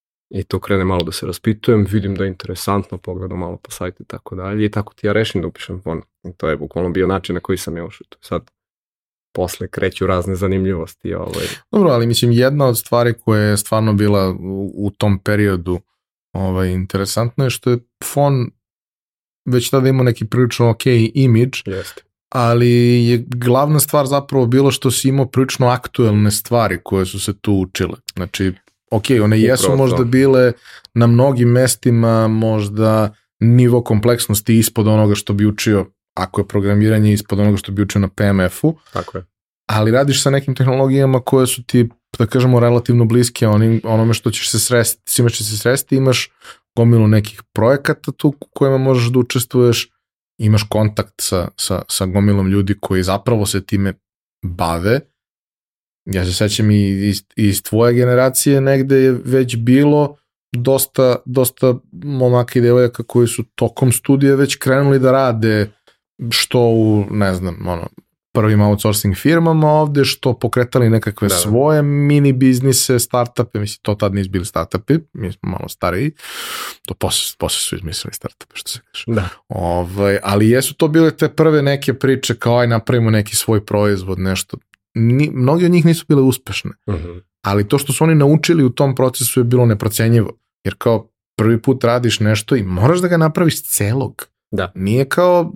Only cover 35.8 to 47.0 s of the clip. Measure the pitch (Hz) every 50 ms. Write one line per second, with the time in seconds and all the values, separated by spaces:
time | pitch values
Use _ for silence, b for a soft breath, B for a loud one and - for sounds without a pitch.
35.8 | 90 - _ _ _ _ _ - 92 - - 107 98 - - 104 98 101 101 104
36.8 | 107 110 110 107 107 104 104 95 - - 104 101 104 104 101 95 - - 98 101
37.8 | 104 98 - 104 98 95 - - 107 101 98 95 90 92 - - - 156 165 -
38.8 | _ _ - 92 90 - - 92 90 _ _ _ _ _ _ _ _ - 107 107
39.8 | 107 110 117 131 139 139 127 - - 139 135 139 139 139 127 - 127 131 127 135
40.8 | 135 135 135 139 139 135 131 123 - - 135 131 127 123 - 123 - - - 123
41.8 | 120 120 - _ _ _ - - 117 - - 127 123 127 123 120 123 120 120 117
42.8 | 120 - 120 120 117 110 113 123 120 123 - - 123 107 104 104 113 113 113 110
43.8 | - 113 110 113 113 117 113 - - 120 107 - - - - 107 - - 123 117
44.8 | 113 - - - _ - - - 120 113 - - 107 104 110 104 - 120 131 -
45.8 | - - 135 131 131 131 120 - - B B B B B B B B _ _ 117
46.8 | 117 117 117 113